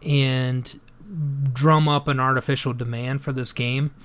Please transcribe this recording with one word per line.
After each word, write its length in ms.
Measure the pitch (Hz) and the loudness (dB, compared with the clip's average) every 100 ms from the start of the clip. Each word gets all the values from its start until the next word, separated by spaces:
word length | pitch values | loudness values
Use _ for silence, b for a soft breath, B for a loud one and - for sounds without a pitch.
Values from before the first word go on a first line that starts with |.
| - | 0
and 720 | 143 135 131 127 127 123 - - - 208 175 147 139 139 | 2 2 2 0 -2 -6 -14 -20 -20 -12 -6 -4 0 -2
drum 360 | 123 151 156 156 | 2 4 6 4
up 200 | 147 147 | 2 0
an 120 | 131 | 0
artificial 520 | 131 131 - 135 131 | 2 0 0 -2 -2
demand 500 | 123 120 117 127 139 | -4 -4 -4 -4 -4
for 80 | 147 | -4
this 180 | 131 120 | -4 -4
game. 380 | - 123 131 147 - | -2 -2 0 -2 -4